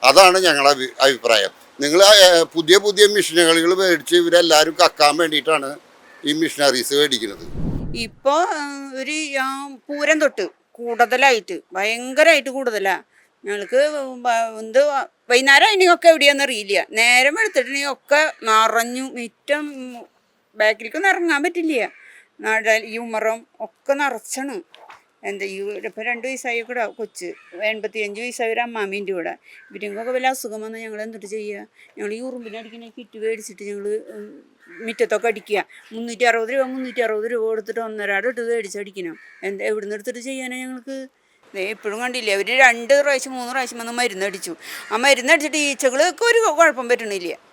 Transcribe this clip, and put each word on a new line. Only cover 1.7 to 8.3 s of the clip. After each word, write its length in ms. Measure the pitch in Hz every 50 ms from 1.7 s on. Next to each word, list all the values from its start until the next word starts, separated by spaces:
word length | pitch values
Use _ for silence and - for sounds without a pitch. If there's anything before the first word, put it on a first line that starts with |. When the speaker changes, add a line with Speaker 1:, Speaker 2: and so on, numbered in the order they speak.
| _ _
Speaker 1:
നിങ്ങൾ, 220 | 139 147 151 180 196
ആ, 80 | 196 214 208 190
ഏ, 180 | 180 180 170 165 156 -
പുതിയ 220 | 165 170 151 175 202
പുതിയ 280 | 196 208 202 180 208
മെഷീനറികൾ 680 | 202 208 202 175 - 160 165 175 165 165 165 165 170 185
മേടിച്ച് 420 | 185 190 185 175 160 143 - 170
ഇവരെല്ലാവരും 600 | 175 175 170 165 175 175 165 160 151 156 156 156 - 175
കക്കാൻ 320 | 156 - - 151 147 147
വേണ്ടിയിട്ടാണ് 540 | 156 175 160 151 151 127 147 160 151 135 131 143 - _ _ _ _ _ - - - -
ഈ 80 | 147 151
മെഷീനറീസ് 640 | 156 165 151 - - 147 135 131 127 117 - 139
മേടിക്കുന്നത്. 520 | 143 147 147 135 113 110 104 98 85 82 82 - - - - - - - - -
Speaker 2:
ഇപ്പൊ, 380 | 240 233 226 - _ _ 269